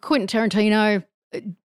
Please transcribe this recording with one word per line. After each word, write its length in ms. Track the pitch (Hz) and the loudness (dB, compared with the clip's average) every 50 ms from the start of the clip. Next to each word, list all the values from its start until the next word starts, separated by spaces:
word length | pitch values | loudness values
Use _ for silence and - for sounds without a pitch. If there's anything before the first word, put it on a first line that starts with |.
Quentin 260 | - - 311 269 196 | -4 -2 0 0 0
Tarantino, 760 | 196 - 220 226 214 - 214 208 214 214 214 214 214 208 190 - _ _ _ _ _ - | 0 -2 0 0 0 0 2 2 2 2 2 2 2 0 0 -4 _ _ _ _ _ -14
uh, 60 | - - 208 175 - | -12 -12 -12 -14 -12